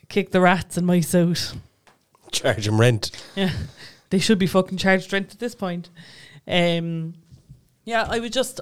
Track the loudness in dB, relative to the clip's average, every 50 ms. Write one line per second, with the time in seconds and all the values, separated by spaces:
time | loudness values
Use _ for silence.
0 | _ -6 -2 -2 -2 0 2 4 4 4 4 2 0 -4 -4 -2 0 2 4 2
1 | 2 2 2 2 4 4 2 -2 -4 -6 -10 -12 -16 _ _ _ _ _ _ _
2 | _ _ _ _ _ -8 -6 -2 0 0 0 0 0 0 4 4 6 4 4 2
3 | -2 -6 -12 -12 -18 -12 -6 -4 -2 -2 -2 -4 -8 -10 -12 -18 -20 -20 -20 _
4 | _ -2 -2 0 2 4 2 4 2 2 2 2 0 0 -2 -2 2 2 2 2
5 | 0 -2 -4 -4 -4 -6 -10 -10 -10 -10 -8 -8 -8 -6 -6 -8 -10 -12 _ -20
6 | -20 -20 -20 -20 -20 -20 -20 -18 -8 -2 0 2 2 2 0 -2 -2 -4 -6 -6
7 | -6 -8 -10 -14 _ _ -20 -20 _ -20 -20 -20 _ _ _ _ -10 -4 -4 -2
8 | -2 -2 -2 -4 -4 -4 -4 -4 -4 -4 -6 -10